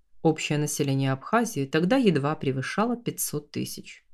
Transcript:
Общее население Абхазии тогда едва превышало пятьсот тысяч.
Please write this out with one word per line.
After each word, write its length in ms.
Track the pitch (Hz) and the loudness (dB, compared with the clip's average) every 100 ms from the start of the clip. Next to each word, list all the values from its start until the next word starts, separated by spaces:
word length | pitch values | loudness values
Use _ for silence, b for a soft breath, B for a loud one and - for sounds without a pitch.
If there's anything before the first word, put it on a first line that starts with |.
| _ - | _ -2
Общее 340 | 165 156 - 147 | 0 0 0 0
население 540 | 151 - 139 135 135 | 0 0 0 2 0
Абхазии 560 | 135 - 226 233 143 135 | -2 0 0 0 -2 -2
тогда 300 | 160 180 269 | 0 4 4
едва 380 | 220 147 143 156 | 4 4 2 -2
превышало 640 | 139 131 131 - 233 240 | -2 -2 -2 -2 0 -2
пятьсот 540 | - - - - - | -4 -6 -4 -6 -6
тысяч. 560 | - - - - - _ | -6 -6 -8 -16 -20 _